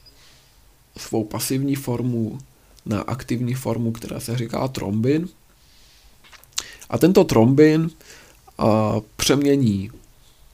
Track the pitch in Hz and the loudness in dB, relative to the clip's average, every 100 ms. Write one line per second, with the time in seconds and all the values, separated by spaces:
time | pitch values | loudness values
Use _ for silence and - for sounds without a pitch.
0 | _ _ - - _ _ _ _ _ - | _ _ -20 -20 _ _ _ _ _ -18
1 | - 113 107 113 - 135 139 135 127 120 | -6 -4 -4 -6 -4 -2 -2 -2 -4 -4
2 | 123 117 107 131 - _ _ - - 107 | -2 -2 -4 -6 -16 _ _ -14 -6 -4
3 | - 131 - 123 123 131 117 117 117 113 | -4 -8 -4 -4 -4 -4 -4 -2 -4 -4
4 | - - - 123 117 147 135 131 98 110 | -8 -10 -6 -6 -4 -4 -4 -4 -4 0
5 | 123 156 180 - _ _ _ - - _ | 0 0 -2 -12 _ _ _ -20 -20 _
6 | - - - - - - - - - 117 | -20 -20 -20 -20 -16 -12 -12 -14 -6 2
7 | 165 190 180 113 120 139 156 156 165 - | 4 4 4 6 6 6 6 4 0 -6
8 | - - - - _ - 113 110 107 110 | -20 -20 -20 -20 _ -2 2 2 2 -2
9 | - - - 139 143 139 117 98 101 - | -6 -4 0 2 2 2 2 0 -4 -12
10 | - - - _ - | -20 -20 -20 _ -20